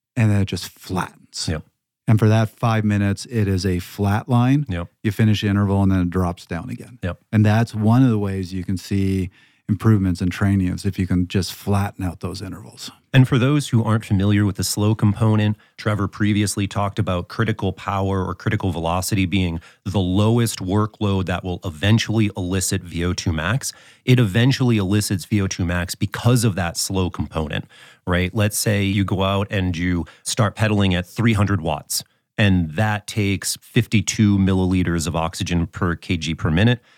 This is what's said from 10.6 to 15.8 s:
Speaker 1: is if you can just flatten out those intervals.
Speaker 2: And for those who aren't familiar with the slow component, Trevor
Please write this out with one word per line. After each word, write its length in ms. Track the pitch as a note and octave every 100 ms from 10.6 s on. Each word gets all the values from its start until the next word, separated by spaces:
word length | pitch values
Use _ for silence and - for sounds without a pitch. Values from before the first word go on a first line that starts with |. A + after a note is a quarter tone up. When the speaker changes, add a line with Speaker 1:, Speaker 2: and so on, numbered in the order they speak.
| F#2
Speaker 1:
is 180 | F2+ G2+
if 140 | -
you 80 | F2+
can 180 | F2+ F2+
just 280 | G2 F2
flatten 500 | - - G2+ G2 -
out 160 | F#2+ D#2+
those 220 | F2+ F#2+
intervals. 500 | F#2+ - - - - - _
Speaker 2:
And 140 | C3+ B2+
for 100 | C3
those 320 | B2+ D3 C#3
who 120 | A2+
aren't 220 | A2 A2
familiar 400 | - G2 G2+ G2+ G2+
with 120 | F2
the 60 |
slow 300 | F2+ - G#2
component, 600 | A2 G#2 G2 A2+ G#2+ G#2 G#2 _
Trevor 300 | -